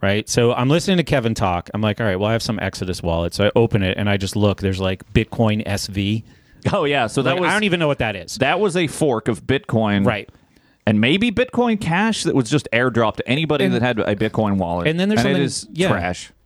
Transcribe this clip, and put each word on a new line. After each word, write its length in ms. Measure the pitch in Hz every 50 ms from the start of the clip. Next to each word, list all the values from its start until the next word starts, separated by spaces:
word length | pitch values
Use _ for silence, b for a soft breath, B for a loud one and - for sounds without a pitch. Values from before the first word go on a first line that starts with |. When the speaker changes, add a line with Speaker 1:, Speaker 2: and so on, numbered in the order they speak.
Speaker 1:
right? 280 | - 98 101 107 107 -
So 240 | - - 120 117 120
I'm 140 | - 123 131
listening 300 | 147 175 - - 190 175
to 40 | 151
Kevin 320 | - 156 135 113 113 113
talk. 340 | - 117 95 87 87 - - -
I'm 60 | 104
like, 200 | 110 107 101 -
"All 60 | 117
right, 80 | 107 92
well, 140 | 92 101 107
I 20 | 113
have 100 | 117 -
some 160 | - 113 98
Exodus 420 | - 95 - - 98 92 90 - -
wallet." 320 | 85 82 85 85 85 -
So 120 | - 101
I 40 | 107 -
open 260 | 120 117 113 - 107 95
it 140 | 92 95 -
and 100 | 104 104
I 100 | 101 98
just 180 | 98 95 -
look. 240 | 104 104 104 95 -
There's, 180 | 92 98 95 92
like, 240 | 95 92 95 - - - -
Bitcoin 520 | 117 110 - - - 117 110 107 107 -
S 220 | - 101 101 - -
V. 340 | 95 98 98 98 107 113 113 b b b b b b b - - -
Speaker 2:
Oh, 120 | 202 160
yeah. 240 | 143 143 139 120 107
So 140 | - - 139
that 100 | 170 175
Speaker 1:
Like, 80 | 180
Speaker 2:
was 100 | 180 160
Speaker 1:
I 40 | 185
don't 100 | 208 214
even 160 | 202 170 175
know 80 | 165 147
what 100 | 139 -
that 160 | 123 110 101
is. 220 | 95 82 - -
Speaker 2:
that 240 | 110 127 139 165 180
was 160 | 214 202 156
a 100 | 185 175
fork 400 | 135 - - 160 147 120 110 -
of 180 | - 113 - -
Bitcoin. 640 | - 131 135 - - - 113 110 104 101 101 101
Speaker 1:
Right. 220 | 123 110 101 - - b b b b b b b b b b _
Speaker 2:
And 140 | - 107 104
maybe 320 | 110 123 151 196 226 247 202
Bitcoin 480 | 240 254 254 - 240 240 240 226 196
Cash 420 | 214 165 165 180 214 226 208 - -
that 140 | 170 120
was 120 | 139 123 110
just 200 | 139 147 - - -
airdropped 440 | 117 127 131 113 113 113 107 101
to 120 | - - -
anybody 360 | 123 147 160 143 151 143 -
Speaker 1:
And 100 | - 123
Speaker 2:
that 80 | 120 113
had 160 | 123 120 107
a 160 | - - 104
Bitcoin 440 | 98 110 107 - - 110 104 98 95
wallet. 280 | 90 85 85 87 87
Speaker 1:
and 120 | 151 160 170
then 80 | 185 202
there's 120 | 214 - -
Speaker 2:
And 60 | -
it 20 | 139
Speaker 1:
something, 100 | 139 139
Speaker 2:
is 240 | 127 - - - - -
Speaker 1:
yeah. 160 | 151 - 185
Speaker 2:
trash. 420 | 104 92 87 90 90 - - - - _ _